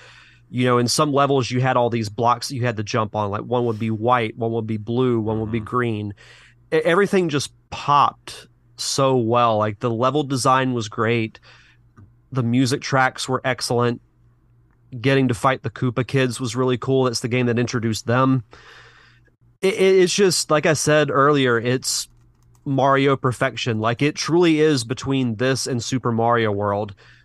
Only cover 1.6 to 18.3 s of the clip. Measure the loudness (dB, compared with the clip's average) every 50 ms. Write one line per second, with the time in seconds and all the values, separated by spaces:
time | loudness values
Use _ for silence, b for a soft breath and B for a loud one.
1.6 | 0 2 2 2 2 2 0 -2 -4 -6 -4 -2 0 0 0 0 -4 -8 -6 -4
2.6 | -4 -4 -4 -4 -6 -4 -2 -2 -2 -2 -4 -4 -4 -4 -4 -6 -6 -4 -2 -2
3.6 | 0 -2 -2 -4 -4 -4 -4 -2 0 2 2 2 0 -2 -4 -6 -6 -4 -4 -4
4.6 | -4 -4 -6 -6 -6 -4 -2 0 0 0 0 0 -2 -2 -4 -4 -4 -4 -6 -6
5.6 | -6 -4 -2 -2 -2 -2 -2 -4 -6 -8 -12 B B B B B B B B B
6.6 | _ _ -2 0 2 2 2 2 2 2 2 0 0 0 0 -2 -4 -6 -10 _
7.6 | _ _ -14 -6 -2 2 4 4 4 2 0 -6 _ -18 -18 -18 -20 -20 _ _
8.6 | _ _ _ -10 -8 -4 0 0 2 2 2 2 2 2 2 4 4 4 4 2
9.6 | 0 -2 -2 -4 -4 -4 -2 0 0 0 0 0 -2 -2 -2 0 2 2 2 2
10.6 | 2 0 -2 -4 -6 -6 -4 -2 0 0 0 0 -2 -4 -8 -14 b b b b
11.6 | b b b b _ _ _ -20 -20 -20 _ _ _ _ -4 -4 -2 0 2 2
12.6 | 2 0 -2 -4 -4 -2 0 2 2 0 -2 -6 -6 -4 -4 -2 -2 -4 -4 -4
13.6 | -4 -2 0 0 0 0 -2 -4 -10 _ _ _ _ _ _ _ _ _ _ _
14.6 | _ _ _ _ _ _ -12 -4 0 0 2 2 2 0 0 -2 -2 -2 -2 -2
15.6 | -6 -10 -6 -4 -4 -2 -2 -4 -4 -2 0 0 0 0 -2 -6 -8 -6 -4 -2
16.6 | 0 0 -2 -2 -2 0 0 2 2 0 -2 -4 -4 -2 0 0 0 0 0 0
17.6 | -2 -2 -2 -2 -2 -2 -4 -4 -2 0 0 2 2 2